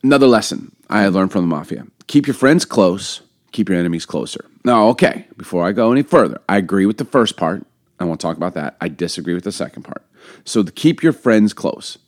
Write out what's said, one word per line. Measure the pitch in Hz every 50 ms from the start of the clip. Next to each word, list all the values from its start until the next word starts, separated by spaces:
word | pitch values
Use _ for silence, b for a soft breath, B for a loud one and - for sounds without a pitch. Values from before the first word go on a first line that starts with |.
| -
Another | 131 143 139 139 131
lesson | 120 107 - - - - - - _ _ _ _
I | - 107 101 98
learned | 90 95 95 92
from | - 101
the | 87 85
mafia. | 80 76 82 - - - - - _ _ -
Keep | - - 147 143 143
your | 127
friends | - - 131 156 170 -
close, | - - 120 98 90 90 98 - - - - _ _ _ _ _ _
keep | - - 104 95
your | 95 87
enemies | 87 87 85 82 -
closer. | _ - 78 58 - - - - _ _ _ _
Now, | 123 123 113 107 117
okay, | 127 - 185 - - - - _ -
before | - 92 - - 87 85
I | 92
go | 104 104 113 113
any | 123 135
further, | 139 - - 160 110 73 60 - _ -
I | 95
agree | 101 95 80 95 98 95
with | 101 107 -
the | 107
first | - - 127 113 104 -
part. | - 87 80 90 - - _ _ _ _ _ _ _
I | 90
won't | 87 82 80
talk | - 82 80
about | 76 82 92 90
that. | 78 73 71 _ _
I | 80 85
disagree | 73 - 87 85 - - 85 87 87
with | 90 -
the | 101
second | 98 - 73 - - -
part. | - - - - _ _ B B B B B B B
So | - - 120
the | 101 -
keep | - - - 160 160 -
your | - 165
friends | 143 - _ 127 113 110 107 104
close. | - - - 82 - - - - - _ _